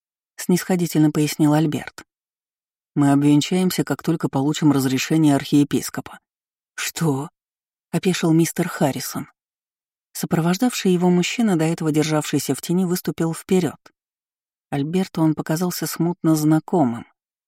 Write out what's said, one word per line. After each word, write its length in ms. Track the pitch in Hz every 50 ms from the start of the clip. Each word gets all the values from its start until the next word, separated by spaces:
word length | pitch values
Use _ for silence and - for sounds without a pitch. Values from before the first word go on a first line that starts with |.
| _ _ _ _ _ _ _
снисходительно 720 | - - - 180 170 - - 190 175 175 156 - 156 156 151
пояснил 400 | - 160 151 147 - - 156 147
Альберт. 540 | 147 151 160 151 143 123 - - - - - _ _ _ _ _ _ _ _ _ _ _ _ _ _ _ _ _ _
«Мы 160 | 151 143 139
обвенчаемся, 720 | 139 143 143 147 147 147 - - 185 185 185 180 - - 143
как 200 | - 143 - -
только 260 | - 165 160 - 139
получим 420 | - 139 135 151 151 - 160 147
разрешение 640 | 135 139 131 135 131 131 - - 156 160 156 147 139
архиепископа». 840 | 135 139 - - 143 143 - - 113 - - - - - - - - _ _ _ _ _ _ _ _ _ _ _
«Что?» 520 | - - - - - 170 156 139 135 143 170 - _ _ _ _ _ _ _ _ _ _ _
опешил 400 | - 165 - 190 170 - - 165
мистер 380 | 160 165 170 156 - - 165 175
Харрисон. 580 | - - 170 139 127 131 - - - - 139 - _ _ _ _ _ _ _ _ _ _ _ _ _ _ _ _ _
Сопровождавший 800 | - - - - 160 156 170 185 190 254 247 - - - 190 180
его 160 | 170 180 180
мужчина, 480 | 180 180 175 - - - 233 214 185
до 80 | 156 160
этого 260 | 160 165 - 160 156
державшийся 640 | 147 156 147 151 156 151 147 - - 143 - - 135
в 60 | -
тени, 240 | - - 175 185 190
выступил 480 | 170 175 180 - - 160 - 170 165 160
вперед. 460 | - - - 190 185 175 131 - - _ - _ _ _ _ _ _ _ _ _ _ _ _ _ _ _ _
Альберту 500 | - 143 139 156 170 185 190 - - 170
он 140 | 160 156 151
показался 500 | - - - 160 165 180 180 - - 165
смутно 480 | 151 - - 165 170 175 - - 160 160
знакомым, 720 | 151 151 151 156 156 - - - 175 143 120 117 113 - - _ _ _ _ _ _ _